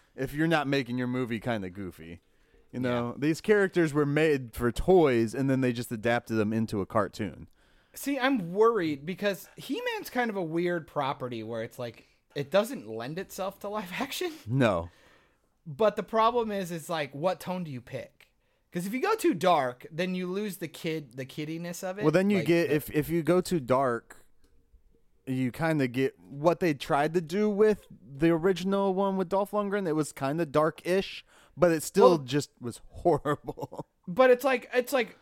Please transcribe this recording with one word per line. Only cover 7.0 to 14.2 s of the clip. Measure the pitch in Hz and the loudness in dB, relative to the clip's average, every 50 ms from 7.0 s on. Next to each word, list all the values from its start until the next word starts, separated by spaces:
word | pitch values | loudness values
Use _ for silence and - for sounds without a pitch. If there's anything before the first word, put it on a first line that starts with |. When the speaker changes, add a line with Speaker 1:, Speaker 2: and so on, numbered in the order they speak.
| 98 87 - - 107 85 67 120 - - _ _ _ _ _ _ _ _ - | 0 0 -4 -6 -8 -8 -8 -12 -18 -20 _ _ _ _ _ _ _ _ -16
Speaker 2:
See, | - - 277 285 254 | -10 -6 -4 -4 0
I'm | 247 269 277 220 170 165 | 2 2 2 0 -2 -4
worried | 180 208 220 233 233 202 165 156 147 135 143 | 2 4 4 6 6 2 0 -2 -4 -4 -6
because | 175 185 - 202 202 185 - - - - | -8 -8 -2 -2 -2 -2 -4 -8 -20 -20
He-Man's | - - - 277 466 494 494 453 415 311 - | -18 -8 -8 -6 -4 -4 -4 -6 -6 -8 -6
kind | - 247 240 226 | -4 -2 -2 -2
of | 196 | -2
a | 196 | -4
weird | 175 156 160 170 175 175 175 170 143 | -4 -4 -2 -2 0 0 -2 -2 -6
property | - - 147 135 135 143 - 127 123 123 113 | -6 -6 -4 -2 -2 -4 -4 -6 -8 -8 -8
where | 107 110 117 113 | -8 -6 -6 -6
it's | 113 117 - - | -6 -8 -8 -10
like, | 123 120 - - _ _ _ _ _ _ - | -10 -10 -12 -16 _ _ _ _ _ _ -8
it | 147 139 139 | -8 -6 2
doesn't | - 202 226 226 285 175 107 110 | 2 2 2 2 -6 -12 -10 -10
lend | 110 113 117 135 160 190 | -8 -8 -8 -8 -8 -8
itself | 190 - - - 185 196 - - | -10 -10 -8 -8 -8 -8 -8 -10
to | - 202 | -10 -8
live | 208 214 208 175 180 | -8 -8 -8 -8 -6
<laughs> | 185 | -8
action. | 269 277 - - | -6 -6 -4 -6